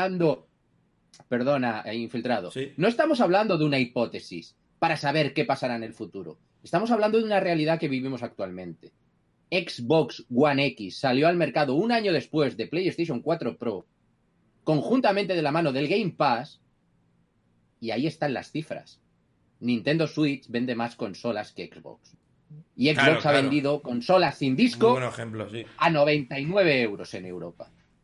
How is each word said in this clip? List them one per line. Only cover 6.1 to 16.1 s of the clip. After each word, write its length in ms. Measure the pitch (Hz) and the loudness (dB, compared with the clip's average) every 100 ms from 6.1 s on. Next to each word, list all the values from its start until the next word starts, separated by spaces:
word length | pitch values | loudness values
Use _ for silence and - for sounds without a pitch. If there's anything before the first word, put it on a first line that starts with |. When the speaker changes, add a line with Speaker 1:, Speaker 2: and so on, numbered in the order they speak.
| 98 82 - _ _ | -12 -14 -16 _ _
Speaker 1:
Estamos 260 | - 175 233 | -4 -2 0
hablando 300 | 220 214 226 | 2 2 2
de 60 | 220 | 2
una 140 | 202 | 0
realidad 380 | 190 165 151 160 | 2 2 0 0
que 80 | 156 | -2
vivimos 360 | 131 131 123 | -2 -4 -6
actualmente. 680 | 117 - 95 90 90 80 - _ _ _ _ _ _ | -8 -8 -10 -10 -12 -16 -20 _ _ _ _ _ _
Xbox 720 | 180 170 - 117 160 - - - 123 | -2 -2 -8 2 2 2 -6 -4 2
One 300 | 151 139 143 | 4 4 0
X 300 | - 95 - | -2 -12 -4
salió 300 | 131 127 160 | 0 4 4
al 80 | 175 | 2
mercado 400 | 147 156 139 143 | 0 0 0 2
un 160 | 226 | 2
año 200 | 233 202 | 0 2
después 460 | 147 - 156 135 104 | 0 0 0 0 -2
de 80 | 107 | -6
PlayStation 560 | 165 180 - 170 120 | -2 -2 -2 -4 -4
cuatro 340 | 147 165 123 - | -2 -2 -4 -4
Pro, 300 | 120 95 - _ _ _ _ _ _ _ | -6 -6 -12 _ _ _ _ _ _ _
conjuntamente 720 | - 151 - 254 226 196 185 175 | 0 0 2 2 2 2 0 0
de 60 | |
la 80 | 147 | 0
mano 200 | 165 156 | 0 0
del 160 | 131 147 | 0 0
Game 280 | 208 190 | 0 -2